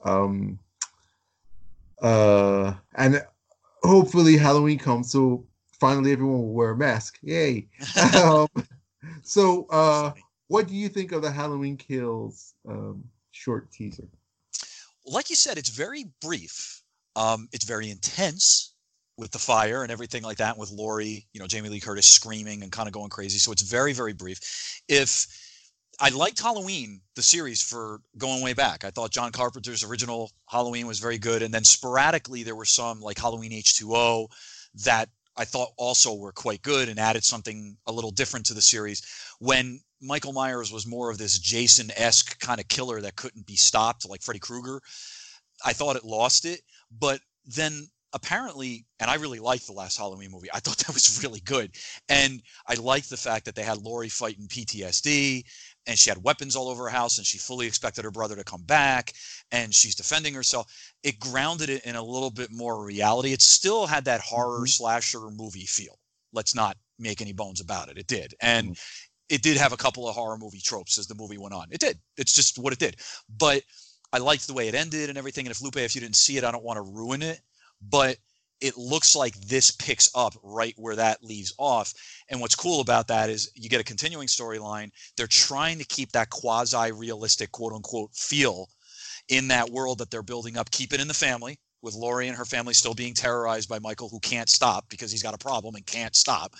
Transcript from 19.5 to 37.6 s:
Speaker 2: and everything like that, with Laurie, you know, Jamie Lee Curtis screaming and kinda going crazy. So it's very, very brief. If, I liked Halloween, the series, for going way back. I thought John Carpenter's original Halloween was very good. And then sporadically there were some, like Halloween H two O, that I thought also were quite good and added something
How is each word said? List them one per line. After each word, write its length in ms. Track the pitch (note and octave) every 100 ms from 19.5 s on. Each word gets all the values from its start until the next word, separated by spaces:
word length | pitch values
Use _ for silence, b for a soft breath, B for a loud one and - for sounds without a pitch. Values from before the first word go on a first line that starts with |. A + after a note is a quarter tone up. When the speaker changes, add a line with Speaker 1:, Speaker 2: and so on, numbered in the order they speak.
| A2+ G#2+ B2
Speaker 2:
and 80 | B2
everything 320 | A2+ A#2+ A#2
like 140 | A2 G#2
that, 200 | A2 A2
with 120 | G#2
Laurie, 560 | G#2 G#2+ G#2+ G#2+ G#2+ -
you 80 | A2
know, 60 | F#2+
Jamie 220 | G#2+ G#2+
Lee 100 | G#2
Curtis 260 | G2 G2+ G2
screaming 560 | - A2+ G#2+ G#2+ G#2
and 80 | G2
kinda 200 | F2 G#2+
going 180 | G#2 G#2
crazy. 280 | - G2 G2
So 120 | -
it's 100 | G#2
very, 300 | G2 A#2 C#3+
very 200 | B2+ A2+
brief. 680 | G#2 F#2 F#2 - - - - -
If, 380 | C#3+ C3+ - - B B B B _ _ -
I 120 | C#3
liked 300 | C3 F3+ A3
Halloween, 600 | A3+ A3 F#3+ F#3 A2+ G2 F#2+
the 80 | -
series, 400 | A#2 E3+ D3 A2+
for 380 | - A#2+ A2 G#2+ _ A2+
going 240 | C3 C3
way 100 | C3
back. 320 | B2 C3 D#2
I 60 | G2
thought 200 | G2 A2+
John 220 | - A#2+
Carpenter's 500 | A#2 B2 B2+ A2+ A2+
original 480 | G#2+ A#2 A#2+ A#2 A2+ _ -
Halloween 400 | A#2+ A#2+ A#2+ A#2+
was 120 | G#2+
very 180 | A2+ A#2
good. 240 | A2+ A2+
And 120 | A2
then 100 | A2+
sporadically 800 | G#2+ - C3 B2+ D3 E3 C3 B2+
there 140 | A2+ A2
were 100 | A2
some, 340 | - A#2 A2+
like 180 | G#2+ G2+
Halloween 340 | A#2 A2+ A2+
H 240 | A2 G#2 -
two 180 | G#2+ A#2
O, 320 | A#2 A2+ A2 B B B B G2+
that 240 | G#2+ A2+ A2+ _ _ -
I 80 | A2+
thought 260 | C3 B2 -
also 360 | B2 B2+ C#3
were 180 | G#2+ G2+
quite 280 | F#2 B2 G#2
good 260 | - C#3 B2+
and 80 | G#2+
added 260 | A2 A2+
something 520 | - A#2 A2+ G#2+